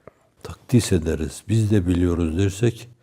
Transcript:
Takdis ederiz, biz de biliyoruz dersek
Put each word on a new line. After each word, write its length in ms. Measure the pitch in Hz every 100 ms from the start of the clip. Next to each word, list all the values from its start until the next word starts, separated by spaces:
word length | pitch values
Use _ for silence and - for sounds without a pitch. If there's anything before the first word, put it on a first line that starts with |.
| - _ _ _
Takdis 500 | - 80 - 123 -
ederiz, 500 | 87 78 73 76 - -
biz 220 | 113 104
de 160 | 107 90
biliyoruz 520 | 87 90 82 82 80
dersek 500 | 98 90 120 - - -